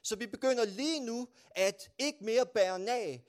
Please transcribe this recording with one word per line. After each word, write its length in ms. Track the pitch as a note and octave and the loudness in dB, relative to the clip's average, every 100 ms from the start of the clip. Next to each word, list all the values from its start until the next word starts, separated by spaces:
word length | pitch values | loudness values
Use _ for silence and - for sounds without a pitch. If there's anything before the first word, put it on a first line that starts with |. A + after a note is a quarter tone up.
Så 140 | - G#3 | -6 -6
vi 120 | A3+ | -6
begynder 380 | - C4 B3 G#3+ | 0 2 4 2
lige 340 | F#3+ D4 D#4 | 0 -2 -2
nu 280 | A#3+ A#3+ B3 _ - | -2 -4 -6 _ -8
at 400 | - F#3+ G3+ - - | 0 0 0 -10 -4
ikke 240 | C#4+ D4 | -4 -2
mere 220 | G#3 A#3 B3+ | 0 2 2
bære 340 | A3+ F#3 F#3 | 4 2 2
nag, 460 | G3+ B3 F#3 B2 | -2 -2 -2 -6